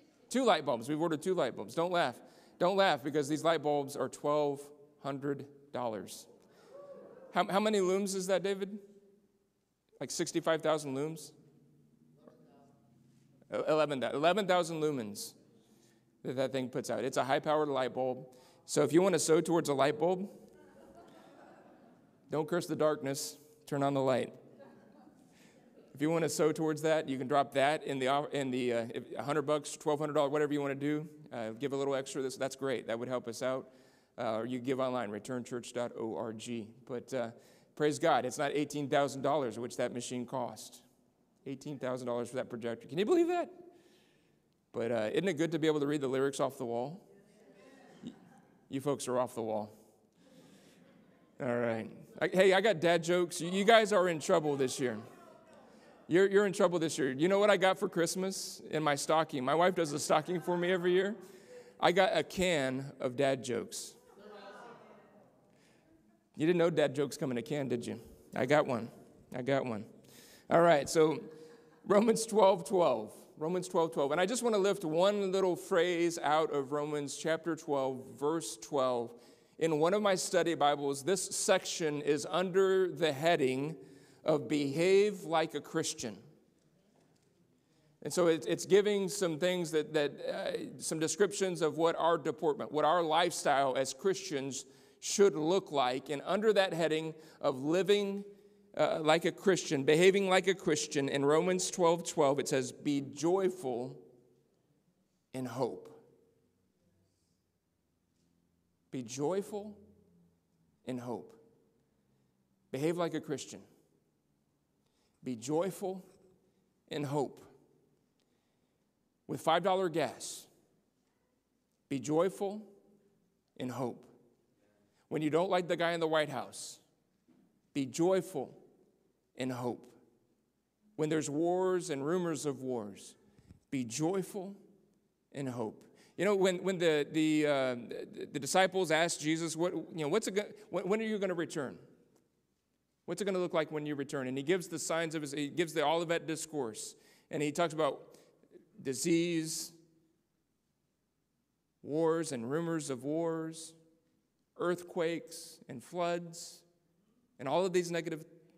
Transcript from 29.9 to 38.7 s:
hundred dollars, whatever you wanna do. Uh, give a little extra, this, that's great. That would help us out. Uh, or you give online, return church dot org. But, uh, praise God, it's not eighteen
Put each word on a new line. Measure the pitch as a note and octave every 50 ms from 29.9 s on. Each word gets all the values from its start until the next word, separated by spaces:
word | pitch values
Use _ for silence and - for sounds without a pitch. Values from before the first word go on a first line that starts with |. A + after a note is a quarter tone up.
| D3+ C#3+
hundred | D#3 D3+ C#3+
dollars, | D3+ D3 C#3
whatever | C#3 D3+ D3+ D3 D3
you | D3
wanna | C#3 C#3 C#3
do. | C#3 C#3+ D3 D3+ D3+ D3+ D3+ - - D3+ - -
Uh, | B2 A2+ A2 A2+
give | A#2 C3+ C#3+ C3+
a |
little | C#3 C#3 C#3 C#3
extra, | C3+ C3+ - - D3+
this, | C3+ C3 B2
that's | - C3 C3+ -
great. | - C#3 C3+ C3 G#2+ -
That | - A2+ A2+
would | B2 B2
help | B2+ B2 -
us | A#2 A2+ - C3+
out. | B2+ C3 C3 - - - - - _ _ _ _ _ _ -
Uh, | B2 A#2 A2
or | A2 A2+
you | B2 B2+ B2+
give | A#2+ B2+ C3+ B2+
online, | C3 B2+ B2+ B2 A#2 G2+
return | G#2 G2+ G2 - C3 B2 A#2
church | - C3 B2 A#2 - -
dot | B2 A#2+ A#2 -
org. | - A#2 A2+ G2+ D2+ A2+ A#2 A2+ A2+ A2 A#2+ A#2+ A#2 G#2+ G#2 - - -
But, | - C3 A#2+ - - C3
uh, | B2+ A#2+ A2+ A#2 - - - - _ _ _ _
praise | - D3+ D3+ D3 B2+
God, | D3+ E3 D3+ B2 A#2+
it's | B2+ A2+
not | - D3+ C#3 -
eighteen | D3 D3+ C#3+